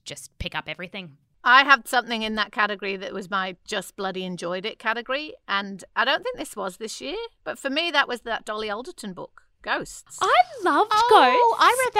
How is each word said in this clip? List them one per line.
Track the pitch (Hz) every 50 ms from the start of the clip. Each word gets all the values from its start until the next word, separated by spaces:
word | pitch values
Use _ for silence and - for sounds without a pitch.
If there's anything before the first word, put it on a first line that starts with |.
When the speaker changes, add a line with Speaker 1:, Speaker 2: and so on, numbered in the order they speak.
| -
Speaker 1:
just | - 147 - - - _ -
pick | - 175 -
up | 156 -
everything. | - 156 - 180 175 - 202 180 156 139 _ _ _ _ _ -
Speaker 2:
I | 247 247 269 277
have | 285 269 240 -
something | - 269 247 226 240 240 220 220
in | 220 220
that | 214 208 214
category | - 240 214 208 208 190 202 196 196
that | 185 196 - 190
was | 196 190 170
my | 202 190 185 190 180 _ _
just | - 214 196 180 - -
bloody | - 196 190 185 185 185
enjoyed | 180 180 160 180 170 180 190 185
it | 220 - _
category. | - 220 226 240 226 240 262 294 302 302 - - _
And | - 196 196 208 196 196 180 - - -
I | 202 226
don't | 254 302 349 339
think | 494 494
this | 466 - - -
was | 208 190 196 180
this | - 226 214 - -
year, | 254 269 339 440 466 453 _ _ -
but | 311 - -
for | - 277
me, | 269 311 339 339
that | 294 285 -
was | - 240 -
that | - 233 214 - -
Dolly | - 214 214 220 214
Alderton | 202 220 254 370 - - - 202 175
book, | 151 - - _ - _ _ _ _
Ghosts. | - 208 254 302 - - - - - - - -
Speaker 1:
I | 370 403 539 698 719 698 622 494 370
loved | 339 285 320 427 415
Speaker 3:
Oh, | 427 427 466 480 440 370 269 494 508 494 480 453
Speaker 1:
Ghosts. | - - 311
Speaker 3:
I | 381 466 523 508
read | 480 -